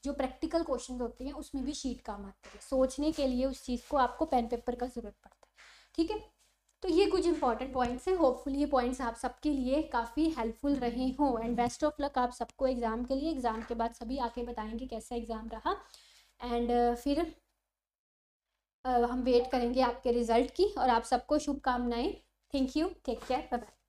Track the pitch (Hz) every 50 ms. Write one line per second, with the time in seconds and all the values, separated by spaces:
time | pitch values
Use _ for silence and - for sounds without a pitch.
0 | - 277 285 - 262 262 262 - 320 320 - 330 330 330 269 233 - - 254 247
1 | 247 233 - - 262 277 277 277 294 - - 269 262 285 302 - - 269 233 -
2 | _ - 208 202 202 196 - _ _ - - - - - 269 262 262 262 262 -
3 | 294 311 311 - 277 262 247 247 254 269 254 - - - 247 240 - - - 285
4 | 254 247 254 - 320 311 - 247 233 226 247 233 - - 240 247 247 254 - 240
5 | 214 208 - _ _ - _ _ _ _ _ _ - - - - - _ _ -
6 | 330 320 427 427 427 - _ _ _ _ _ _ _ _ _ _ - 381 311 330
7 | 403 - 339 370 330 349 320 302 294 247 226 226 262 269 - 262 247 240 247 254
8 | - 359 381 359 330 262 254 - - 285 269 277 294 285 285 254 240 240 254 254
9 | 269 233 226 - - 247 - - - 302 285 269 254 254 262 302 302 - - 240
10 | 233 233 - 302 320 320 320 262 226 226 226 - - 285 285 262 247 240 233 247
11 | 262 262 262 - 294 277 247 226 226 233 240 240 240 240 - - 311 302 302 -
12 | 285 285 - 262 247 247 247 - 233 - - - 269 262 262 240 233 220 220 233
13 | 247 247 269 269 294 320 330 269 240 233 220 220 226 - 240 226 226 240 240 -
14 | 240 226 262 277 240 233 226 247 240 240 240 226 214 220 226 226 262 254 240 220
15 | 226 - 247 240 233 226 226 220 220 226 226 220 - 330 392 403 - - - -
16 | - - - - _ _ _ _ - 247 233 240 240 240 240 240 240 240 240 240
17 | - 285 285 302 339 320 - _ _ _ _ _ _ _ _ _ _ _ _ _
18 | _ _ _ _ _ _ _ _ _ _ _ _ _ _ _ _ _ 254 254 240
19 | 240 240 247 254 240 254 247 240 240 - - 254 240 240 240 262 254 240 240 -
20 | - 247 240 240 240 220 226 233 269 - - - 370 415 - - - 254 233 226
21 | 233 - 254 254 - - 294 302 - 294 277 285 - 262 247 247 247 240 240 233
22 | 254 381 415 - _ _ _ _ _ _ - 277 269 262 - 302 320 381 359 -
23 | _ - 226 - - - 254 269 311 - 254 233 226 - _ _ _